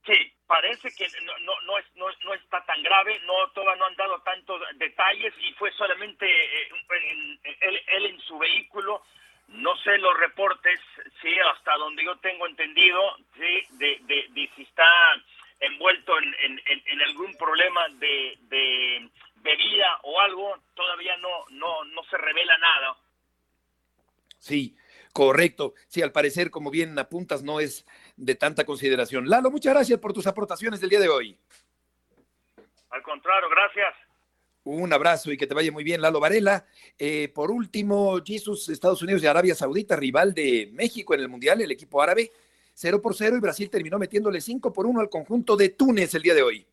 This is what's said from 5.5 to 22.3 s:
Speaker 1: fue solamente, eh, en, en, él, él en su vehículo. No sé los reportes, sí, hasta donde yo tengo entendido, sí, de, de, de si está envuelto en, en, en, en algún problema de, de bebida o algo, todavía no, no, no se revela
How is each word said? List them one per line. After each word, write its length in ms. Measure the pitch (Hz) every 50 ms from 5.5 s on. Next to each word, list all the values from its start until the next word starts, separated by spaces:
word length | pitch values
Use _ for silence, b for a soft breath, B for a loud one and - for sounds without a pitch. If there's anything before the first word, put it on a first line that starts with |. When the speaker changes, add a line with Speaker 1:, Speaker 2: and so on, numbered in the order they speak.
| -
Speaker 1:
fue 180 | - 202 233
solamente, 540 | - - 208 190 180 185 208 208 - _ 202
eh, 420 | 185 175 170 - 143 147 156 143 -
en, 720 | 165 175 - _ 180 175 160 151 151 151 151 151 147 _ _
en, 120 | 147 143 _
él, 200 | 175 190 196 196 - - 185
él 100 | 196 202
en 140 | 202 185 170
su 180 | - - 165 151
vehículo. 640 | 160 - - - - - - 202 190 196 214 - b b b b b b b b b _
No 280 | 208 220 254 170 180
sé 220 | - - 208 202 196
los 200 | 190 185 180 170
reportes, 640 | 170 165 - - 196 196 185 - - 175 175 165 - - - 147 135 135 _ -
sí, 60 | - 160 175 185 180 160 139
hasta 220 | - _ 165 151
donde 280 | 147 151 151 151 156 165
yo 140 | 180 180 _
tengo 280 | - 190 180 175 175
entendido, 540 | 170 147 - 160 151 156 170 175 180 180 180 196 196 - - _ _ _
sí, 420 | - 165 175 175 185 185 _ 131
de, 240 | 127 143 147 143 -
de, 240 | 127 123 147 143 131 127
de 200 | 123 139 127 - -
si 60 | 139
está 260 | 135 - _ - 165 165 170 175 170 165 151 - _ B B B B B B B
envuelto 580 | 139 139 143 147 165 185 185 - _ - 170 156
en, 60 | 147 143 139 143
en, 160 | 139 135 135 135 -
en, 160 | 143 143 139 _
en 160 | - 147 143
algún 320 | 147 143 143 147 185 196 190
problema 460 | - 170 160 160 160 175 180 170 175 170 151 143 127
de, 380 | 147 147 143 139 135 131 117 _ 123 _
de 600 | 135 135 135 131 127 127 127 120 120 117 117 - b b b b b
bebida 640 | _ _ 156 151 - - - - - 196 180 165 -
o 160 | - 139 156 180
algo, 360 | 202 202 190 185 196 202 190 - _ _ _
todavía 420 | - 180 180 175 170 175 180 180 180
no, 100 | 180 180 180 165 - _
no, 340 | 131 139 156 170 165 156 151
no 180 | 147 160 165 165
se 120 | - 190
revela 400 | 175 156 156